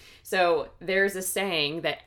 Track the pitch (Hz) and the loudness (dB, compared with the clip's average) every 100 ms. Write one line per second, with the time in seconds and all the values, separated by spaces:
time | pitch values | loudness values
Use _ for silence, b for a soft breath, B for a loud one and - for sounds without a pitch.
0 | B B - 190 175 165 - - 170 190 | B B -4 2 4 2 -2 -8 -2 2
1 | 196 190 185 190 196 165 143 165 156 - | 2 0 -4 -2 -2 0 -2 -2 -4 -4